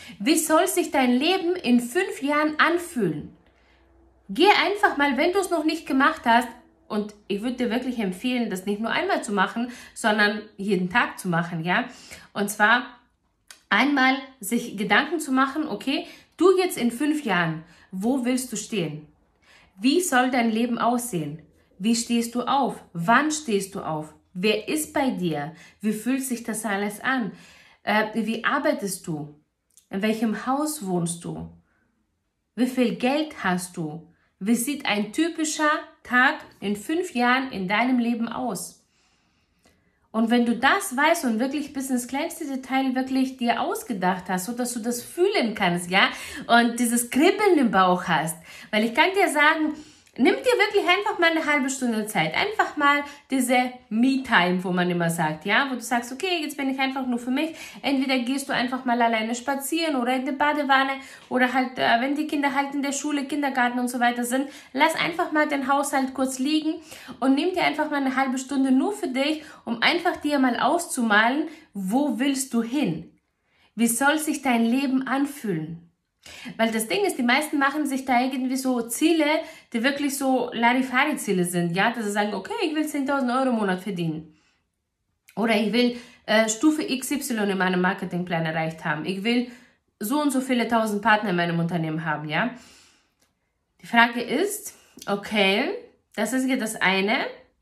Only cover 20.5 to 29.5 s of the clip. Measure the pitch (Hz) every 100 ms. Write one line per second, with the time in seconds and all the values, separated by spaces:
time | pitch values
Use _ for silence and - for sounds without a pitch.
20.5 | 220 240 233 226 247 - 175 147 156 -
21.5 | _ _ - 208 233 - 233 233 240 240
22.5 | 277 214 - - 170 170 240 302 302 -
23.5 | 196 196 - - 156 151 - _ 180 208
24.5 | 214 - 311 - 311 269 185 175 147 147
25.5 | - - _ 214 208 240 269 - 226 -
26.5 | 220 220 196 202 202 - 262 196 - -
27.5 | - - _ - 214 220 233 214 226 -
28.5 | 277 302 - 196 - - 151 147 - _